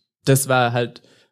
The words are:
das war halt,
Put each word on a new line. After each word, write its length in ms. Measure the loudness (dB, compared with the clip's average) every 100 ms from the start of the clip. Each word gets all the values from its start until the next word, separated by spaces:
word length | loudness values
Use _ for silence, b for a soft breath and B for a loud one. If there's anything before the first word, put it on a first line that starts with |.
| _ _ 0
das 220 | 0 2
war 240 | 0 0
halt, 300 | -2 -4 -8 b b b